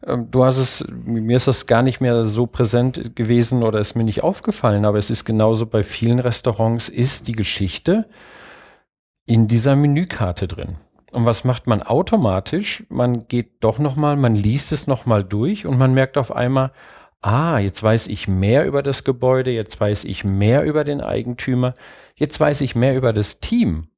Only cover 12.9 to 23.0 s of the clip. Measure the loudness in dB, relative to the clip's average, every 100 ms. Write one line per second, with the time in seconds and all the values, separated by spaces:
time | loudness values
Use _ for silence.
12.9 | -2 0 0 -2 -4 -4 _ -2 0 -2
13.9 | 0 0 2 2 4 2 0 -2 -6 -2
14.9 | -4 2 0 2 -2 -2 -2 -2 2 4
15.9 | 4 2 0 -4 -2 0 0 0 _ -20
16.9 | -20 -20 _ 0 0 2 0 0 0 2
17.9 | 2 0 -8 -2 0 2 2 2 -2 -2
18.9 | -4 -2 0 2 2 0 -4 -6 -2 -2
19.9 | -2 -6 -6 -2 2 4 4 2 -2 -2
20.9 | -4 -4 -4 -6 -8 -2 0 0 -4 -18
21.9 | -20 -20 _ -6 0 0 0 -2 0 2
22.9 | 2